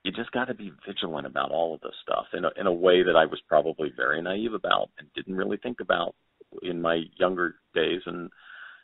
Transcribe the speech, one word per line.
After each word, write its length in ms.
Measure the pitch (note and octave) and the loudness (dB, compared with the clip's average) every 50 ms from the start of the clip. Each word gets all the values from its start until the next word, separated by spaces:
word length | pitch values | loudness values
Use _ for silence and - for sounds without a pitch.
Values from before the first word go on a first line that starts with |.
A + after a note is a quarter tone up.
| - | -8
you 80 | F#2+ F#2 | -6 -6
just 200 | G#2+ A#2 - - | -6 -8 -6 -4
gotta 220 | B2 B2 B2+ B2 | -4 -4 -4 -6
be 180 | G#2+ G#2 F#2+ D2+ - - | -8 -10 -14 -14 -14 -12
vigilant 400 | G2+ G2+ - - E2+ D#2 C#2+ C#2 | -10 -8 -6 -6 -6 -6 -6 -8
about 240 | C2 C2 C#2 C#2 C#2 | -4 -2 -2 -2 0
all 240 | C#2+ E2 E2+ E2 D#2+ | 0 0 0 0 -2
of 60 | - - | -6 -10
this 100 | - - - - | -12 -12 -12 -4
stuff 220 | - - - - - - | -2 -2 -2 -2 -4 -6
in 120 | F2+ F2 | -4 -2
a, 60 | D#2+ - - | -2 -2 0
in 80 | G2+ | 0
a 60 | F#2+ F2 | 0 2
way 300 | E2+ F2+ F#2 F2+ F2+ F2+ | 4 6 8 8 8 8
that 140 | F2+ E2 | 6 6
I 100 | E2 D#2+ | 6 6
was 140 | D2+ - - - _ | 6 2 -4 -2 _
probably 440 | E2+ D2+ D2 D#2+ D#2 - D#2+ C#2+ B1+ | 4 4 4 2 0 -2 -4 -4 -2
very 280 | B1 B1+ C2+ D2+ D#2+ E2+ | -2 0 0 0 0 -2
naive 320 | F2+ F#2+ G#2 A2+ A#2 A2 | -2 -2 -2 -2 -4 -4
about 340 | F#2+ - F2+ F#2 G1+ G1+ - _ - | -4 -2 0 0 0 0 -2 _ -12
and 100 | D2+ D2 _ | -20 -14 _
didn't 200 | - - - F#2 | -12 -8 -6 -4
really 220 | F#2 G2 G2+ G#2 G2+ | -4 -2 -2 -4 -4
think 220 | - B2 B2 - | -6 -8 -8 -6
about 340 | F#2 F2+ F#2 F2 F2 F2 - _ _ _ _ _ - _ - - - | -2 0 0 0 0 -2 -8 _ _ _ _ _ -20 _ -16 -10 -8
in 180 | F2+ F2 E2+ | -6 -4 -2
my 220 | E2 E2 E2 E2 E2 - - - | 0 0 0 0 -2 -4 -2 0
younger 380 | F#2 F#2 F#2+ F2+ F2+ E2 - _ _ _ - | 0 0 2 0 -2 -2 -4 _ _ _ -2
days. 260 | E2+ D#2 D#2 E2+ F#2 - | 0 2 2 0 -2 -4
And, 240 | F2 E2+ F2 E2+ - - - - - - - - - - - | -8 -8 -8 -10 -10 -14 -18 -20 -20 -20 -18 -18 -18 -20 -20